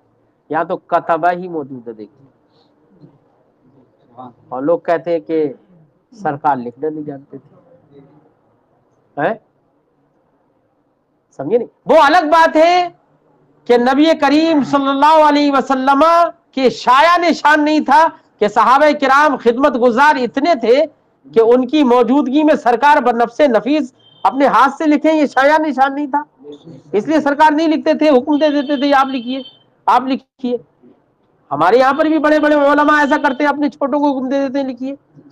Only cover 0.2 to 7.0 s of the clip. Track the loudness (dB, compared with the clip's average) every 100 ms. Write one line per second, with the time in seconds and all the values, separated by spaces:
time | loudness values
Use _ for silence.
0.2 | _ _ -8 -6 -6 -8 -4 -4 -2 -2
1.2 | -2 -4 -8 -12 -12 -14 -16 -18 -20 _
2.2 | _ _ _ _ _ _ _ _ -20 _
3.2 | _ _ _ _ _ _ _ _ _ -20
4.2 | -20 _ -14 -6 -4 -2 -2 -4 -4 -6
5.2 | -4 -4 -4 -8 _ _ _ _ _ -12
6.2 | -10 -4 -4 -4 -8 -10 -8 -8